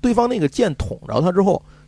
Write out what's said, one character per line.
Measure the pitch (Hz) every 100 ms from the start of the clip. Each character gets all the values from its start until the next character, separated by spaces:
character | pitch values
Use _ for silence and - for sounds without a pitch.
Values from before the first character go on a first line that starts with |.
对 | 247
方 | 233 240
那 | 220
个 | 147
剑 | - 220
捅 | 135 - - -
着 | 117
他 | 170
之 | 180
后， | 196 - - -